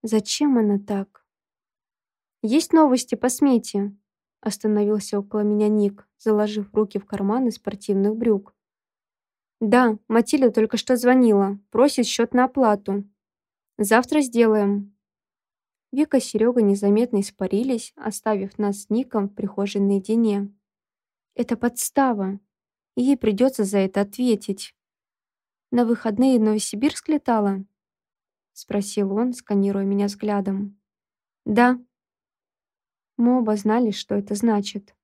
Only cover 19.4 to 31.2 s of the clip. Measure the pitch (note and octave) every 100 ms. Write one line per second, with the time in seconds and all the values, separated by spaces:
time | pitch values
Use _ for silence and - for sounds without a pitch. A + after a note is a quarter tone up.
19.4 | G3 - G3+ G3+ G3 G3 F#3+ A3+ A3+ G3+
20.4 | G3+ _ _ _ _ _ _ _ _ -
21.4 | A#3+ A#3 A#3+ A#3+ - C#4+ C4 G#3+ F#3+ G3
22.4 | _ _ _ _ _ - B3 C4+ A3 G3
23.4 | C4 C4 G3 G3+ F#3+ G3+ G3+ - B3 G#3
24.4 | - F#3+ - _ _ _ _ _ _ _
25.4 | _ _ _ A#3+ A#3 A#3 A3+ G#3+ C4 B3+
26.4 | G#3+ G#3+ - G#3 C#4 - - D4+ - A3+
27.4 | G3+ G3 G3 _ _ _ _ _ _ _
28.4 | _ - - G3+ G3+ - G3 G3 B3+ B3
29.4 | _ G3+ G3 G3 G3 G3+ G3+ G3+ G#3+ G3+
30.4 | G3 G3 G3+ - _ _ _ _